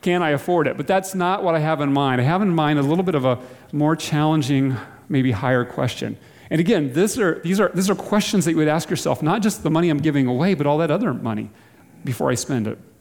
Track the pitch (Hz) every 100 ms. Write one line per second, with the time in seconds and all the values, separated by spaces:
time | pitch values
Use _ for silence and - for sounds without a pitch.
0 | 180 175 165 143 - 175 143 - 147 190
1 | 190 190 180 202 196 165 151 156 143 139
2 | 139 127 123 180 208 165 151 147 139 170
3 | 185 156 127 123 - - - 147 151 160
4 | - 151 151 156 131 139 135 120 - -
5 | - 131 131 107 131 127 123 - 131 -
6 | 117 107 - - - 156 170 214 143 127
7 | 208 240 190 - 165 196 196 170 190 190
8 | - 208 202 208 160 165 151 156 - 170
9 | - - 151 208 214 - 160 156 175 143
10 | 156 143 131 123 175 170 147 151 165 160
11 | 220 - 113 107 107 - - - - -
12 | - 120 139 123 - 127 107 - - _